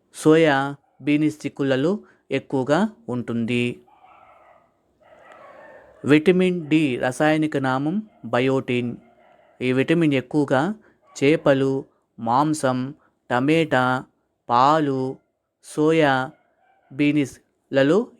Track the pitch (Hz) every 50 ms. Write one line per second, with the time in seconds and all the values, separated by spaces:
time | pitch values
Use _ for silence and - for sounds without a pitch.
0 | _ _ - - - 156 156 165 160 151 135 135 139 139 143 - _ _ _ _
1 | 131 147 147 147 156 151 151 - - 143 - - 143 135 131 131 143 170 202 214
2 | - - _ _ _ _ 139 135 - - 147 135 127 143 147 175 214 214 - -
3 | _ - 120 123 113 - 117 117 117 110 123 120 120 123 - - - _ _ _
4 | _ - - - - - - _ _ _ _ _ _ _ _ _ _ _ _ _
5 | _ _ - - - - - - - - - - - - - - - - - _
6 | - 123 147 151 151 185 180 185 185 185 180 180 156 143 151 160 156 135 123 127
7 | 127 127 127 - 151 151 156 156 156 151 156 139 135 131 131 135 143 156 180 214
8 | 214 - _ _ - 113 123 120 131 135 131 135 120 - 123 123 120 120 - -
9 | - _ _ _ _ _ _ _ _ _ _ _ 127 127 127 131 131 143 165 170
10 | 165 151 139 127 127 - - 151 143 127 139 127 151 196 214 - _ _ _ _
11 | _ _ _ - 143 143 160 160 - 151 139 135 135 135 135 135 - - _ _
12 | _ _ _ - 117 113 120 131 151 156 151 151 - 131 127 127 127 139 147 -
13 | _ _ _ _ _ - 123 123 135 147 160 165 160 156 143 127 127 127 127 131
14 | - - _ _ _ _ _ _ _ - 120 123 131 143 156 160 151 139 135 131
15 | 131 131 135 - _ _ _ _ _ _ _ _ _ - - 156 151 156 165 165
16 | 151 139 135 127 131 - - _ _ _ _ _ _ _ _ _ _ _ 135 135
17 | 147 147 147 147 135 127 - - _ _ _ _ _ _ 135 135 135 143 170 208
18 | 247 - - -